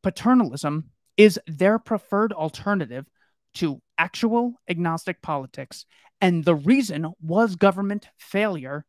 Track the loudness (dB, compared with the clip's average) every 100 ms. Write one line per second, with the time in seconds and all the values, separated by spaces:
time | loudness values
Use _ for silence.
0 | -6 -2 4 4 2 -4 -6 -6 -8 _
1 | _ 6 6 6 -10 0 0 0 -2 -6
2 | _ -2 -2 -4 -8 -6 -4 -2 -4 -10
3 | -14 _ _ _ _ -4 -4 -4 _ -4
4 | -4 0 0 0 -2 -6 -8 -4 -2 -2
5 | -6 -10 -6 -6 -8 -14 -16 -18 -20 _
6 | _ _ 2 2 2 2 4 2 2 -4
7 | -8 -8 -2 0 0 2 2 2 -6 -6
8 | _ _ -6 -4 -2 -4 -8 -12